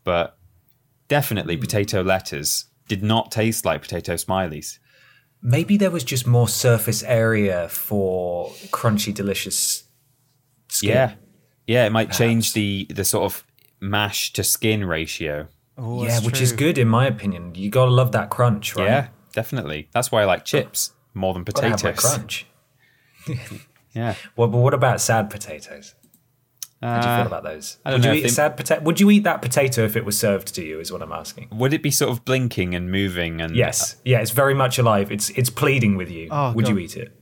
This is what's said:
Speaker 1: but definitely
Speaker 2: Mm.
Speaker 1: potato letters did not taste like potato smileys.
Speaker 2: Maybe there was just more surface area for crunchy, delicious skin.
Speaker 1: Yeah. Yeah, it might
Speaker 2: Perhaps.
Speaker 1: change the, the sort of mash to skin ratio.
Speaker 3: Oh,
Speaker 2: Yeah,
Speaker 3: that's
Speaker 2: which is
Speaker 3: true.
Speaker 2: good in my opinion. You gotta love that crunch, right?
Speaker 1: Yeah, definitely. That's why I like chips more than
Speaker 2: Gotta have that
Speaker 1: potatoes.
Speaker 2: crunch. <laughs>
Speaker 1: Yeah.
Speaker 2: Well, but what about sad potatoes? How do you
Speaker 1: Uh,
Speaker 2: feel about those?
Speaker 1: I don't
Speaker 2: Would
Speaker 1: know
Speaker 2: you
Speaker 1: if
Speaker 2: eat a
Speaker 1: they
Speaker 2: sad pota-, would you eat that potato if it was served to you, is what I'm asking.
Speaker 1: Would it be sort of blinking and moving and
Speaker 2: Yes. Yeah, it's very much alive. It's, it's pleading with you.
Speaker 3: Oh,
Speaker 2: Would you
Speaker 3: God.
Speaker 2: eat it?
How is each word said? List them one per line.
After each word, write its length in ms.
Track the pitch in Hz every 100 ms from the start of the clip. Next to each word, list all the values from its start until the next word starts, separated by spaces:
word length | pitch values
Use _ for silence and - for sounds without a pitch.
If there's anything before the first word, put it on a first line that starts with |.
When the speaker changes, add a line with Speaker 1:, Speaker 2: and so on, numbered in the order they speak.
Speaker 1:
but 320 | - 85 85 - _ _ _ _ _ _ -
definitely 480 | 143 - 104 78 85
Speaker 2:
Mm. 40 |
Speaker 1:
potato 400 | - 107 98 101
letters 640 | 92 95 - 71 73 - - _ -
did 160 | 98
not 300 | 104 113 -
taste 320 | 110 113 110
like 160 | 87 76
potato 320 | - 87 82
smileys. 640 | 85 - 92 90 76 - - _ _ _ _ _ _
Speaker 2:
Maybe 340 | 123 139 175 202
there 140 | 190
was 140 | 170
just 220 | 127 127 123
more 220 | 120 113
surface 540 | - 127 113 117 104
area 680 | 127 117 113 110 101 90 85
for 800 | - - 104 95 92 87 87 - - -
crunchy, 420 | - 117 104 104
delicious 720 | 101 98 95 95 - - - - _ _ _ _ _ _ _ -
skin. 220 | - 101
Speaker 1:
Yeah. 220 | 120 120 - _ _ _ _ -
Yeah, 200 | 120 110
it 60 |
might 160 | 113 107
Speaker 2:
Perhaps. 100 | -
Speaker 1:
change 340 | 117 113 110
the, 340 | 113 104 98 -
the 140 | 98
sort 200 | 95 101
of 180 | 92 - - _ _ _
mash 520 | 98 104 104 - -
to 100 | -
skin 400 | 92 - 113 107
ratio. 640 | 95 80 80 - 78 73 76 _ _ -
Speaker 3:
Oh, 260 | 113 120
Speaker 2:
Yeah, 60 | 117
Speaker 3:
that's 140 | 117 113
Speaker 2:
which 140 | 131
is 100 | 127
Speaker 3:
true. 80 | 113
Speaker 2:
good 200 | 151 139
in 80 | 113
my 180 | 113 123
opinion. 480 | 104 101 85 87 85
You 140 | 101
gotta 200 | 127 127
love 220 | 127 123
that 180 | 110 98
crunch, 440 | - 120 104 - -
right? 100 | 95
Speaker 1:
Yeah, 200 | 135 123 - _
definitely. 540 | - - 131 76 78 -
That's 180 | 120 123
why 120 | 113
I 20 |
like 200 | 101 87 -
chips 460 | 147 - - - _ _
more 220 | 98 95
than 100 | 90
Speaker 2:
Gotta 240 | 87 101 113
have 140 | 107
that 140 | 90 -
Speaker 1:
potatoes. 140 | -
Speaker 2:
crunch. 320 | 131 - - - _ _ _ _ _ _ _ -
<laughs> 340 | 127 - 101 - _ _
Speaker 1:
Yeah. 220 | 113 117 98 - -
Speaker 2:
Well, 120 | 117
but 100 | 120
what 160 | 123
about 260 | 139 127 98
sad 300 | - 113 104
potatoes? 640 | 104 - 73 - 73 - _ _ _ _ _ _ _ - _
How 180 | 120 120
do 60 | 120
you 60 |
Speaker 1:
Uh, 40 | 120
Speaker 2:
feel 80 | 117
about 160 | 82
those? 340 | 82 78 - -
Speaker 1:
I 60 | -
don't 80 | 131
Speaker 2:
Would 60 | 117
Speaker 1:
know 60 |
Speaker 2:
you 60 | 151
Speaker 1:
if 60 |
Speaker 2:
eat 0 |
a 40 | 120
Speaker 1:
they 40 |
Speaker 2:
sad 220 | 127 147 -
pota-, 260 | - 156
would 160 | 156 170
you 80 | 202
eat 120 | 208
that 160 | 190 -
potato 440 | 123 147 135 127
if 100 | 107 113
it 80 |
was 140 | 101 104
served 340 | 107 98 - -
to 80 |
you, 160 | 78 80
is 100 | 85
what 80 | 90
I'm 120 | 80
asking. 360 | 80 78 - -
Speaker 1:
Would 200 | 110 131
it 100 | 160
be 80 | 147
sort 180 | - 135
of 140 | 120
blinking 500 | - 131 123 - 90
and 160 | 87 90
moving 500 | 95 98 87 85 82
and 140 | 82
Speaker 2:
Yes. 420 | 117 80 - - -
Yeah, 140 | 123 120
it's 120 | 107
very 200 | - 139
much 240 | 139 127 127
alive. 340 | 117 104 101
It's, 180 | 104 -
it's 180 | - 123
pleading 480 | - 143 135 110 95
with 140 | 90
you. 180 | 82 82
Speaker 3:
Oh, 220 | 147 135
Speaker 2:
Would 140 | 113 113
you 60 |
Speaker 3:
God. 80 | 101
Speaker 2:
eat 140 | 85 -
it? 160 | - -